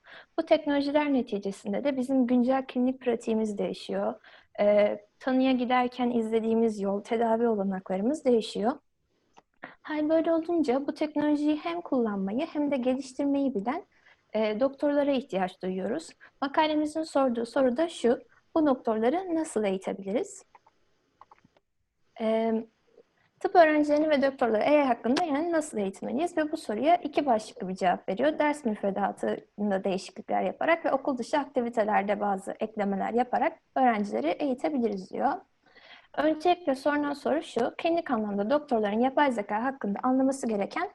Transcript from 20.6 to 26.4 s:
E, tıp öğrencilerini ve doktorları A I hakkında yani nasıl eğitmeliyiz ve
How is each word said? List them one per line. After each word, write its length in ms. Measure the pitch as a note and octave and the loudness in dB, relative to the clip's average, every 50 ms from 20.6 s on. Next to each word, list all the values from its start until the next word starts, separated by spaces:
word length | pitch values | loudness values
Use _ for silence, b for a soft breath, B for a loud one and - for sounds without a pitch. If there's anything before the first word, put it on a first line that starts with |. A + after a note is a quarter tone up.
| _ _ _ _ _ _ _ _ _ _ _ _ - _ - _ _ _ _ _ _ _ _ _ _ _ _ _ _ _ _ - | _ _ _ _ _ _ _ _ _ _ _ _ -20 _ -20 _ _ _ _ _ _ _ _ _ _ _ _ _ _ _ _ -4
E, 320 | A3+ A3 A3 A3 A3+ A3+ A3+ A3 A3+ - _ _ _ _ _ - - _ _ _ _ _ _ _ | -2 0 0 2 0 0 0 -2 -4 -6 _ _ _ _ _ -20 -20 _ _ _ _ _ _ _
tıp 160 | - F#4 F#4+ | -6 4 6
öğrencilerini 540 | F#4 E4 D#4 D4+ D4+ D4 D4 D4 D4 D#4 D#4 | 8 8 8 6 4 4 2 2 2 2 2
ve 120 | D4+ C4+ | 2 2
doktorları 420 | C4 C#4 C4+ - C4 A3+ A3 G#3 - | 2 0 0 0 0 2 2 2 4
A 80 | - | 4
I 120 | D4 D4+ C#4+ | 4 4 4
hakkında 400 | C4 - - - A3+ C4 E4 F4+ | 4 0 0 0 0 0 2 2
yani 280 | D#4+ C#4 C#4 E4 F4 | 0 0 -2 0 0
nasıl 260 | E4+ D#4+ D4+ - - A3 | 0 0 -2 -2 -4 -4
eğitmeliyiz 600 | G3 F#3+ F#3+ - - G3+ G#3+ B3+ E4 F4 - | -4 -4 -4 -6 -8 -4 -2 -2 -2 -2 0
ve 140 | D#4+ | -2